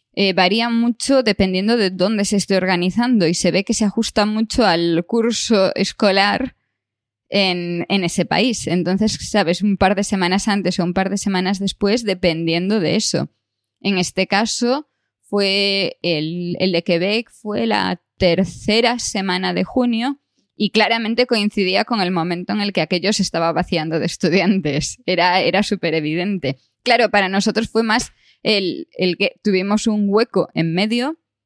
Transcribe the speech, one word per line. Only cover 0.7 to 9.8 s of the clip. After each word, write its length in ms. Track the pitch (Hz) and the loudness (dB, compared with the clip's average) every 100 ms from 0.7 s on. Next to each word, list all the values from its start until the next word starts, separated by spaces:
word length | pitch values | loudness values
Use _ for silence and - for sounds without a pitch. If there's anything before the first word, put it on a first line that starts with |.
| 233 233 233 - 269 | 0 0 -2 2 2
dependiendo 540 | 226 196 190 185 208 240 | 2 2 2 2 0 2
de 140 | 196 | 0
dónde 340 | 185 185 220 | 0 0 0
se 100 | 196 | 0
esté 220 | 208 - 190 | 0 2 0
organizando 720 | 185 175 180 202 240 233 165 | 2 0 0 0 2 2 2
y 60 | |
se 180 | 170 180 | 2 0
ve 100 | 170 | 0
que 100 | 196 | -2
se 120 | 220 | 0
ajusta 420 | 208 208 226 - 208 | 0 0 -2 0 0
mucho 400 | 214 220 - 214 | 0 -2 2 2
al 380 | 170 170 165 175 | 2 2 0 0
curso 680 | 226 226 220 - 220 190 - | 0 0 -2 0 2 2 0
escolar 800 | 190 - 214 196 202 202 247 - _ _ _ _ _ _ _ | -4 0 2 2 2 0 -4 -10 _ _ _ _ _ _ _
en, 580 | 202 190 180 175 175 - | 0 0 0 -2 -4 -2
en 140 | 196 | 0
ese 220 | 175 - | 0 -2
país. 420 | 170 160 247 226 - | 0 2 0 -2 -2
Entonces, 460 | 180 175 190 214 - - | -2 0 0 0 -2 -2
sabes, 320 | 208 165 170 | 0 0 0
un 140 | 208 | 0
par 180 | 196 | 2